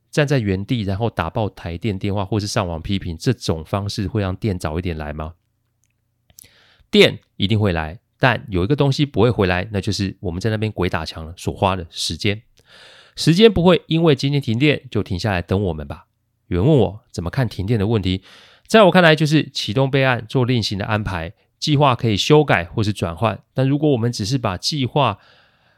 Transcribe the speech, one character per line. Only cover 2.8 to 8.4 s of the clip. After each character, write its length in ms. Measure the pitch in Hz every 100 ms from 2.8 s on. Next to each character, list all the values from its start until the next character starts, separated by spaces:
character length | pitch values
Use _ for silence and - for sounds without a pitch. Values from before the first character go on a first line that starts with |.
批 180 | - 98
评， 180 | 87 80
这 140 | -
种 320 | - - 80
方 240 | 80 101 101
式 180 | - 95
会 160 | 110
让 120 | 95 92
电 200 | 110 90
早 220 | 78 82
一 40 |
点 140 | 87 78
来 160 | 76
吗？ 220 | 76 80 - _ _ _ _ _ _ _ _ _ _ - _ _ _ _
电 280 | 208 151 104 _ -
一 120 | 101
定 100 | 110
会 140 | 104
来， 260 | 82 78 95 _ _
但 260 | 135 113